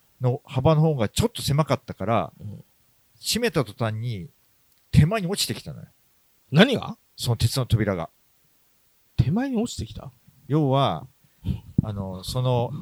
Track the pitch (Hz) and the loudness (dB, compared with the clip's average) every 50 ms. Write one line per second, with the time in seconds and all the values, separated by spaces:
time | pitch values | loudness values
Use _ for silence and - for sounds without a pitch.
0 | _ _ _ - 127 127 123 - - - - 131 127 160 160 151 156 160 156 135 | _ _ _ -4 -2 -2 -2 -2 -6 -8 -4 0 4 4 4 6 4 4 2 2
1 | 110 101 - - 196 233 - - 113 - 139 147 160 - 131 - _ - - - | 0 -2 0 0 -2 -2 -2 -4 -4 0 0 0 2 2 0 -2 _ -6 -10 -6
2 | 95 98 117 107 85 - - - - 104 101 - - _ _ _ _ _ _ _ | -2 0 0 0 0 -2 -8 -14 -14 -14 -14 -14 -18 _ _ _ _ _ _ _
3 | _ _ _ _ - - - 220 247 226 - 160 127 - - - 123 110 107 110 | _ _ _ _ -6 -4 -2 0 0 0 0 0 -2 -2 -2 -4 -4 -4 -4 -4
4 | 113 123 117 98 85 - _ _ _ _ _ _ _ _ _ _ _ _ - - | -6 -6 -8 -8 -10 -12 _ _ _ _ _ _ _ _ _ _ _ _ 6 6
5 | 147 156 214 226 190 165 196 - - - 113 - - - 135 113 - - _ _ | 6 6 4 0 -2 -2 -2 -2 -4 -4 -6 -8 -10 -14 -16 -16 -16 -20 _ _
6 | _ _ _ _ _ _ _ _ _ - - 147 202 277 254 - - - 220 - | _ _ _ _ _ _ _ _ _ 0 4 6 6 6 4 0 -4 -6 -12 -14
7 | _ _ _ - - - 117 - - 117 - 139 127 - - 110 107 101 98 87 | _ _ _ -8 -4 -2 0 2 0 0 0 0 -2 0 0 0 2 0 -2 -2
8 | 82 - _ _ _ _ _ _ _ _ _ _ _ _ _ _ _ _ _ _ | -4 -8 _ _ _ _ _ _ _ _ _ _ _ _ _ _ _ _ _ _
9 | _ _ _ - - - 160 226 262 277 262 214 226 240 - - - 107 - - | _ _ _ 0 2 2 2 0 0 -2 -2 -2 -4 -4 -6 -8 -10 -10 -12 -14
10 | - 139 - _ _ _ _ _ _ - 127 156 156 135 131 139 139 117 87 76 | -16 -18 -20 _ _ _ _ _ _ -2 0 0 2 2 2 2 2 0 -2 -4
11 | - - _ _ _ _ _ _ - - - - - - - - - 107 104 101 | -8 -14 _ _ _ _ _ _ -6 -6 -6 -6 -8 -4 0 0 0 0 -2 -8
12 | 98 95 92 92 92 - - 127 127 127 127 120 117 117 131 151 | -8 -8 -10 -10 -10 -6 -4 -2 0 2 2 0 0 -2 -6 -8